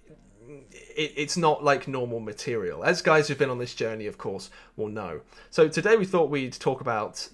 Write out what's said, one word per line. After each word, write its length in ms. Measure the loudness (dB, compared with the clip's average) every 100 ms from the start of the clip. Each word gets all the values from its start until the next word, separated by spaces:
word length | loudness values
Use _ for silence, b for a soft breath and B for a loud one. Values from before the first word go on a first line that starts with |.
| -20 -20 _ _ -20 -20 -20
it, 420 | -20 -12 -6 -4 -4
it's 200 | -4 0
not 260 | 2 4
like 260 | 2 2 0
normal 320 | -6 -4 -6
material, 640 | -8 -10 -6 -4 -4 -2
as 180 | 0 2
guys 240 | 4 4 4
who've 100 | 0
been 140 | 0
on 80 | -2
this 160 | -6
journey, 320 | -4 -4 -4 -8
of 100 | -8
course, 320 | -8 -8 -12 B B -8
will 120 | -8
know. 320 | -6 -8 -10 B B B
So 180 | 4 4
today 280 | 4 4 4
we 80 |
thought 260 | 4 2 2
we'd 220 | 0 -4
talk 280 | -4 -2 0
about 480 | -2 -2 -4 -8 -12